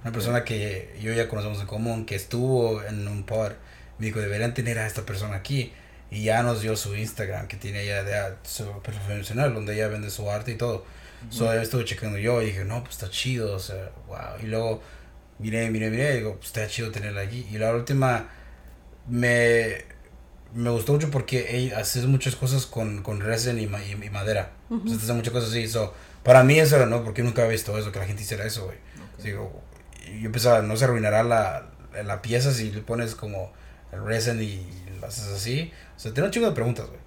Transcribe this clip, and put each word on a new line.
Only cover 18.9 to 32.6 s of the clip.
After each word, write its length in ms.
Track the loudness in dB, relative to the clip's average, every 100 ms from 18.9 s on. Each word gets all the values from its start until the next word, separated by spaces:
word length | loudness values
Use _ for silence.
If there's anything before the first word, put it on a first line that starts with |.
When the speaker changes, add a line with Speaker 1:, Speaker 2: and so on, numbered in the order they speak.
| -18 -4
Speaker 1:
me, 760 | 0 4 6 6 6 4 -4 -10 -18 -20 -20 -20 -20 -14
me 160 | -2 0
gustó 240 | 2 4
mucho 160 | 2 4
porque 440 | 0 0 -2 0 -2
ella 220 | -2 -2
hace 260 | -2 0 4
muchas 280 | 4 4 0
cosas 300 | 0 0 0
con, 360 | -4 -4 -4
con 160 | -6 -4
resin 380 | -2 0 0 0
y 80 | -2
ma-, 160 | -4
y, 80 | -6
y 180 | -8 -8
madera. 420 | -4 0 0 -2 -10 -6
Speaker 3:
Ujú. 160 | -4 -2
Speaker 1:
O 20 |
sea, 80 | -2
hace 160 | 0
muchas 200 | 0 0
cosas 160 | -2 0
así. 180 | -2 -2
So, 260 | 0 -2 -4 -18 -4
para 200 | 10 12
mí 160 | 12 10
eso 160 | 10 8
era, 100 | 8
¿no? 180 | 4
Porque 200 | 0 0
nunca 180 | 0 4
había 120 | 2
visto 240 | 2 0 -2
eso, 140 | -2
que 80 | -4
la 60 | -4
gente 160 | -4
hiciera 220 | -4 -4 -4
eso, 200 | -6 -8
güey. 120 | -12 -16 -18 -18 -10
Speaker 2:
Ok. 60 |
Speaker 1:
Digo, 380 | -8 -6 -8 -10 -16 -20 -20 -18 -14
y 140 | -6
yo 100 | -4
pensaba, 300 | 4 8 8
"No 140 | 6 4
se 80 | 4
arruinará 380 | 4 4 4
la, 420 | 6 4 2 -2 -10 -18 -14 -10 -6
la 160 | -6
pieza 300 | 0 2 4
si 180 | 2